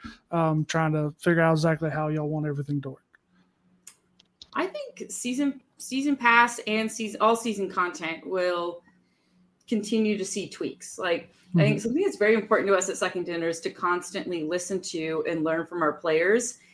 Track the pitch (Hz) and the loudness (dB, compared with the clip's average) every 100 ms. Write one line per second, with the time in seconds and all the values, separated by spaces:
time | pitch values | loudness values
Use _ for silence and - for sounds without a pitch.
0 | - - _ 170 160 156 151 165 160 156 | -6 -18 _ 0 2 2 0 0 2 0
1 | 151 - 180 170 165 160 165 156 160 151 | -2 -2 2 6 6 4 2 0 -2 -2
2 | 156 156 151 156 151 143 143 147 139 131 | -2 -2 -2 -2 -4 -4 -4 -4 -4 -14
3 | _ _ _ _ _ _ _ _ - - | _ _ _ _ _ _ _ _ -20 -20
4 | _ _ _ _ - 254 381 587 539 - | _ _ _ _ -10 -4 -4 -6 -12 -12
5 | - - 247 254 285 269 _ _ - 262 | -12 -8 -6 -2 -2 -2 _ _ -8 -2
6 | 285 269 240 233 240 - - 214 220 - | 0 2 6 6 6 2 -2 0 0 -4
7 | 220 214 220 233 233 196 185 190 175 170 | -8 2 4 4 0 -4 -4 -2 -2 -2
8 | 160 160 - 185 180 175 175 170 _ _ | -8 -8 -6 -2 0 0 -4 -8 _ _
9 | _ _ _ _ _ _ _ 220 208 220 | _ _ _ _ _ _ _ -4 0 0
10 | 214 202 190 208 165 - 156 - - - | 2 0 -4 -6 -8 -6 -8 -8 -16 -8
11 | 185 170 - _ _ 170 208 208 226 285 | -2 -2 -4 _ _ 4 4 4 0 0
12 | 392 - 208 220 - 214 196 190 190 - | 0 2 4 4 4 2 4 2 2 -2
13 | 185 180 175 170 165 165 190 - 180 175 | -4 -2 -4 -2 -2 -4 -8 -4 -2 -2
14 | - 190 185 175 156 180 180 190 - 165 | -2 -8 -6 -4 -2 -4 -2 -6 -4 -6
15 | 160 160 156 160 156 160 165 175 156 147 | -4 -2 -2 -2 0 -2 -2 0 0 0
16 | 165 160 180 233 233 - _ | 0 2 4 2 0 -10 _